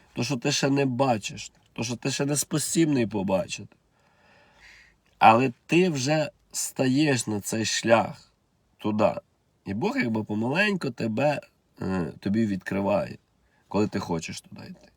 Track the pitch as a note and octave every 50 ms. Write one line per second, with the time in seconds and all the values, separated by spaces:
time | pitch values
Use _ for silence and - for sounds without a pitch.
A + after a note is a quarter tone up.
0 | - _ - - B2 A#2+ C#3+ A#2+ - D3 C#3+ - - C#3 C#3 C#3 C#3 C3+ B2 A#2
1 | C#3 D3+ A#2+ G#2 - - - G#2+ - - _ _ _ _ - - A#2+ A#2 B2 A2
2 | - C#3 C3 - C#3+ C#3+ D3 C#3+ - - - D3+ - - - E3 E3 D#3 D3 B2+
3 | A#2 G2 G2+ G#2 F#2+ G2 G2 F#2 E2+ - - - G#2+ - _ _ _ _ _ _
4 | _ _ _ _ _ _ _ _ _ _ _ _ - - - - - _ _ _
5 | _ _ _ - - A2 A2 A2+ C3 C3 A#2+ _ _ - - E3+ F#3 F#3 D#3 C3+
6 | B2 C#3 D#3 D#3 D3+ - - _ _ _ - - - - - - C3+ C3 B2+ C#3
7 | D#3 D3+ C#3 A#2+ - - G#2+ G#2 F#2+ - - A2+ G#2+ G#2+ - - - A2+ A2+ A2
8 | G2 - - - - _ _ _ _ _ _ _ _ _ _ - - G#2+ G#2+ G#2+
9 | G#2+ - - - - _ _ _ _ _ _ _ - - G2+ G#2 C#3 G#3 C#4 C#4
10 | B3 A#2 A2 A2 G#2+ - G#2+ G#2+ A2+ B2 C#3 F3 G#3 G#3+ G3+ F3 - C#3+ A#2 -
11 | A2 A2+ G#2+ A2 C3+ D3+ D3 - - - _ _ _ _ _ - - F#2+ F#2+ F#2
12 | E2+ - - - - G2+ G2 A2 A2+ G#2+ G2 F#2 - - F#2+ G2 G2 G2 G2+ G2
13 | - - - - _ _ _ _ _ _ _ _ _ - - G2 G#2+ G2 - G#2
14 | F2+ - F2 E2 - - F#2+ - - - - - - - F#3 - - - _